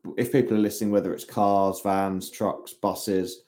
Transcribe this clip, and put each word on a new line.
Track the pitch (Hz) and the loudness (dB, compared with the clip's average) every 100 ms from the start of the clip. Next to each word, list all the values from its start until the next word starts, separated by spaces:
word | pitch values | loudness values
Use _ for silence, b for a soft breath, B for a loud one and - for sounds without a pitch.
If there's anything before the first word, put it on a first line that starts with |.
| - - | -8 -4
if | 120 | 2
people | 135 - 107 | 2 4 2
are | |
listening, | 104 - 104 | 0 -2 0
whether | 101 92 | 2 0
it's | - - | -4 -6
cars, | 113 101 101 98 92 | 0 4 4 2 0
vans, | 98 98 95 95 - | -2 0 0 -4 -6
trucks, | - 101 - - | -4 -4 -4 -10
buses, | - 101 92 - 95 90 - | -4 -4 -2 0 0 0 -6